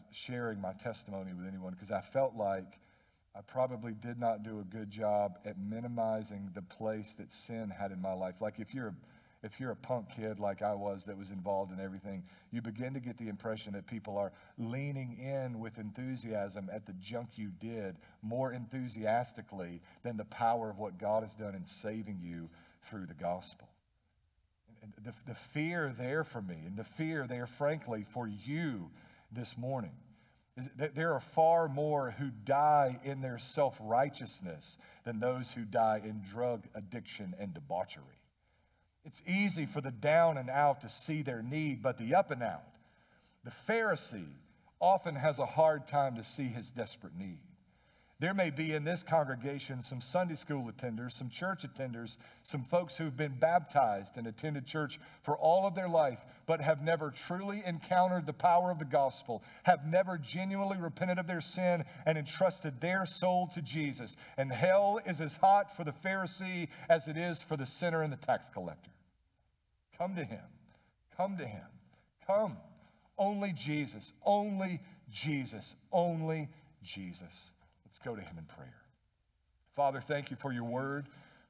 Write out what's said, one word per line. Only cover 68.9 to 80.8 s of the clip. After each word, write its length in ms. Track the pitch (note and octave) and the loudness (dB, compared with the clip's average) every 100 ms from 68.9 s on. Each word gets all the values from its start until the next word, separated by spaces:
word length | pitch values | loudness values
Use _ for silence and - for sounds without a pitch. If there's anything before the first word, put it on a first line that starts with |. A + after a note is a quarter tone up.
| _ _ _ _ _ _ _ _ _ _ - | _ _ _ _ _ _ _ _ _ _ -4
Come 160 | F3+ F#3 | -4 -2
to 80 | |
him. 200 | A#2+ A2 - - - _ _ _ _ - | -6 -8 -12 -20 -20 _ _ _ _ -2
Come 220 | F#3+ F#3 | -2 0
to 80 | B2+ | -6
him. 200 | G2+ - - - _ _ _ - | -8 -12 -20 -20 _ _ _ 2
Come. 320 | G3+ G#3+ G2+ - - - _ _ - | 4 4 -2 -12 -20 -20 _ _ 0
Only 340 | G3 G#3 G3+ | 2 2 0
Jesus. 580 | D3 B2+ D3+ C3 A2 - - | 0 0 0 0 -6 -14 0
Only 560 | - G3+ G#3 G3 F#3 F3 - - - | 4 6 4 0 0 -2 -6 -18 -14
Jesus. 640 | G#2+ D3+ C#3+ B2 A2 - - _ | -6 0 0 -2 -8 -12 -16 _
Only 600 | F#3 F3 D#3+ D#3+ D#3+ D3 - - _ | 2 4 2 0 -2 -4 -10 -20 _
Jesus. 680 | - G2 F#2 E2+ F2 - - _ _ _ - | -14 -10 -10 -10 -14 -16 -18 _ _ _ -20
Let's 120 | - | -12
go 160 | C3 | -8
to 60 | A2 | -8
him 160 | - E2 | -8 -12
in 80 | |
prayer. 380 | - - C3+ - _ _ _ _ _ _ _ _ _ | -14 -16 -18 -20 _ _ _ _ _ _ _ _ _
Father, 280 | - C#3 C3+ | 2 2 2
thank 280 | C3 D3 C3+ | -2 -2 -2
you 60 | C3 | -6
for 160 | C#3 | -4
your 120 | A#2+ | -4
word, 440 | A#2 B2 | -2 -2